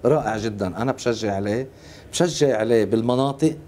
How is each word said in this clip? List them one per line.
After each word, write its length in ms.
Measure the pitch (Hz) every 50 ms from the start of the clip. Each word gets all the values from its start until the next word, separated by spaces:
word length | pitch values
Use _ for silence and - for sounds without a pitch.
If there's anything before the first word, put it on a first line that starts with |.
| -
رائع 320 | 123 151 151 117 107 110
جدًا. 300 | 107 107 113 107 101 98
أنا 260 | 92 85 95 120 135
بشجع 420 | 123 - - 123 117 107 110 104 98
عليه، 340 | 98 101 101 107 123 135 - - - - - - - - -
بشجع 460 | - - 175 170 151 - 147 135 117 107
عليه 260 | 110 117 120 113 104
بالمناطق 720 | 95 113 113 113 120 123 131 135 139 139 - 156 160 160 - -